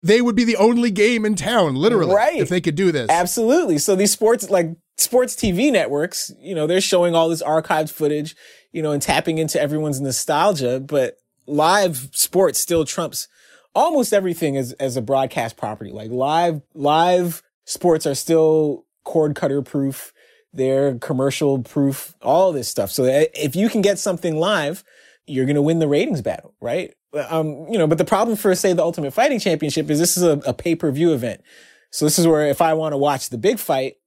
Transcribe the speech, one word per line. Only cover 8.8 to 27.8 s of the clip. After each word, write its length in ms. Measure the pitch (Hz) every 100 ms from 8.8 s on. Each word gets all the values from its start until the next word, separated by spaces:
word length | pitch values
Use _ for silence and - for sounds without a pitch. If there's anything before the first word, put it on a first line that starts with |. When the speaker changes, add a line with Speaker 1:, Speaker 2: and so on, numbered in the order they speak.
Speaker 2:
know, 100 | 156
and 100 | 143
tapping 360 | - 139 165 160
into 220 | 160 160
everyone's 400 | 143 156 156 135
nostalgia, 800 | 139 120 - 151 190 170 127 131
but 360 | 139 147 127 - _ _ -
live 640 | 147 156 196 185 139 135
sports 460 | - - 180 185 -
still 260 | - 170
trumps 440 | 147 - 160 - - _ _ - _
almost 380 | - 311 302 233
everything 440 | 202 185 170 156 139
as, 160 | 123
as 220 | - 135 127
a 60 |
broadcast 540 | 110 135 131 - 113 -
property. 340 | 110 107 104
Like, 180 | 104 110
live, 520 | 123 135 160 175 156 _
live 680 | 156 143 156 175 180 175 165 _ _
sports 420 | - - 180 160 156
are 80 |
still 720 | 139 - 165 160 156 151 139 _ _
cord 300 | - 165 151
cutter 280 | 147 147 139
proof, 500 | 127 143 139 135 - _ _ _ _
they're 460 | - 131 135 143 123
commercial 640 | - 127 135 - 147 135
proof, 520 | 120 147 139 135 - _
all 320 | 117 151 190
this 160 | 147 120
stuff. 220 | - 98
So 140 | -
i-, 240 | 127 135 156
if 200 | - 151
you 140 | 160 220
can 140 | 226
get 160 | 202 196
something 380 | - 175 180 156
live, 460 | 175 202 147 180 _ _ _ _ -
you're 200 | 135 131
gonna 160 | 147
win 160 | 147 165
the 80 | 156
ratings 360 | 143 254 175
battle, 320 | 110 92 - _
right? 340 | 117 151 - _ _
Um, 540 | 147 131 160 156 139 165
you 80 |
know, 80 | 220